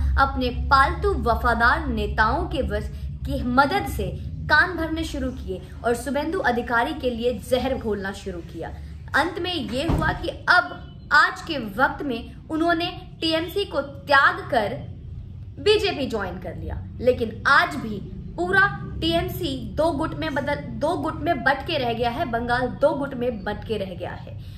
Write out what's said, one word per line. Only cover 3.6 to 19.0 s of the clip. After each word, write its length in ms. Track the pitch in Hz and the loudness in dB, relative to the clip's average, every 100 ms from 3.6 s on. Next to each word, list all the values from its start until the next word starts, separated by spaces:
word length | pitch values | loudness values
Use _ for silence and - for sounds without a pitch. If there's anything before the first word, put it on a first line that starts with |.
| 285 392 392 | 6 4 -2
से 260 | - 185 - | -2 -4 -4
कान 520 | - - - 311 359 330 | -6 -6 4 4 4 2
भरने 280 | 320 320 | -2 -2
शुरू 260 | 320 294 254 | -2 -2 -4
किए 320 | - 185 180 - - | -4 -6 -8 -8 -4
और 100 | 226 | 0
शुभेंदु 440 | 240 - 269 311 381 | 0 0 -2 0 0
अधिकारी 560 | - 233 240 233 285 | 2 0 2 2 2
के 160 | 311 254 | 0 -2
लिए 280 | 226 240 214 | 0 0 -2
जहर 360 | - 247 262 | 0 2 2
घोलना 380 | 247 226 202 190 | 0 -2 -2 -4
शुरू 260 | 196 196 175 | -6 -8 -8
किया। 360 | - 165 147 - - - - | -10 -10 -10 -10 -12 -12 -2
अंत 240 | 262 330 381 | 2 2 0
में 160 | 359 | -4
ये 340 | 349 214 254 330 | -4 -4 -2 0
हुआ 240 | - 311 | 2 2
कि 160 | - - | 0 -4
अब 680 | - - 349 349 - - - - | -4 6 6 6 -8 -14 -14 2
आज 300 | 294 359 381 | 6 6 2
के 160 | - 285 | -6 -4
वक्त 440 | 220 190 294 - | -4 2 2 2
में 340 | 294 233 - - - | -4 -4 -6 -14 -6
उन्होंने 680 | 311 339 330 349 359 - - | 0 2 2 0 -6 -14 -4
टीएमसी 440 | 320 320 339 392 | 0 0 0 -4
को 160 | 392 294 | -2 -2
त्याग 680 | - - - 277 311 349 - | -4 -8 4 6 6 2 0
कर 480 | 254 202 147 - - - - - - - - | 0 0 -4 -10 -12 -12 -12 -12 -12 -12 -2
बीजेपी 480 | 339 427 381 277 247 | 4 4 4 0 -2
ज्वाइन 320 | 220 185 180 | -2 -4 -6
कर 180 | 180 165 | -8 -8
लिया। 280 | - - - - | -8 -8 -8 0
लेकिन 420 | 240 247 220 - 254 | 2 2 0 -2 4
आज 280 | 294 349 | 6 6
भी 260 | 269 220 196 - - - - | -2 -6 -8 -8 -10 -10 -4
पूरा 440 | 359 381 403 392 - - | 2 4 4 2 -8 -4